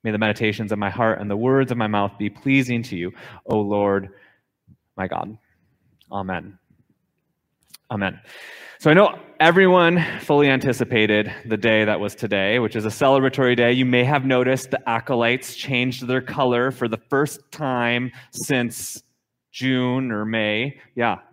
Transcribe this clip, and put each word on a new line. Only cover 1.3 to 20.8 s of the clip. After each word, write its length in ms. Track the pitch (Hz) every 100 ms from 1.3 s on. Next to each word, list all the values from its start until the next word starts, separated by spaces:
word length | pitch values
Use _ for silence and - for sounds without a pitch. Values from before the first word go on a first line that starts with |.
| 101
words 360 | 123 135 127
of 60 | 120
my 100 | 107
mouth 240 | 104 101 -
be 140 | 104
pleasing 500 | - 139 135 123 120
to 120 | 117 90
you, 160 | 90 - - - -
O 120 | 110
Lord, 520 | 101 101 101 98 95 - _ _ _ _ _ _ _ -
my 120 | 95
God. 280 | - 98 110 _ _ _ _ _ _ _
Amen. 460 | 98 95 90 87 95 _ _ _ _ _ _ _ _ _ _ _ - _
Amen. 300 | 107 95 - - - - - - -
So 120 | 151
I 40 |
know 240 | 165 208 - - -
everyone 640 | 160 175 190 180 170 175 160 -
fully 280 | - 143 147
anticipated 840 | 131 135 113 117 117 107 107 104 - 120
the 100 | 107
day 280 | 117 110
that 140 | 107 90
was 160 | 101
today, 460 | - 107 98 98 120
which 160 | 110 113
is 80 |
a 60 | 107
celebratory 680 | - 139 135 135 135 127 120
day. 160 | 120
You 140 | 127 127
may 180 | 123
have 200 | 123 147
noticed 460 | 131 127 127 131 -
the 180 | 139 -
acolytes 680 | 113 - 123 117 127 - -
changed 500 | - 123 127 123 123
their 140 | 131
color 500 | 127 143 127 120 127
for 160 | 123 120
the 120 | 110
first 420 | _ 139 147 - _
time 640 | - 143 123 120 120 127 - -
since 720 | - - 135 120 - - - _ _ _ _ _
June 640 | - 127 127 127 127 131
or 140 | 107 107
May. 520 | 113 107 107 135 -